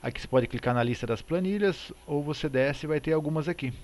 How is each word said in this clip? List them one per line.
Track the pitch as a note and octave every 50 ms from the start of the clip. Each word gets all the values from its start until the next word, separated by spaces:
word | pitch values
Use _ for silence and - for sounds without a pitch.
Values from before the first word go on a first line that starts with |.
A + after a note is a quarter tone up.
Aqui | - A#2+ - -
você | - -
pode | - C3 A#2+ A2+
clicar | - A#2+ - B2 A#2+
na | A#2+
lista | A#2+ A#2+ B2 - -
das | A2+ A#2 A2
planilhas, | - - D#3 F3 F3+ F#3+ G3+ G#3 G#3 G3 E3+ - - - - - - -
ou | D3 D3 D3
você | D3 D3+ - - D#3
desce | C3 B2+ C3 C#3 C#3+ - - D3+
e |
vai | D#3 D3+
ter | - D#3 D#3+
algumas | D#3 D#3 D3+ D#3 D#3 D3 E3+
aqui | E3+ - C#3 B2+ A#2+ -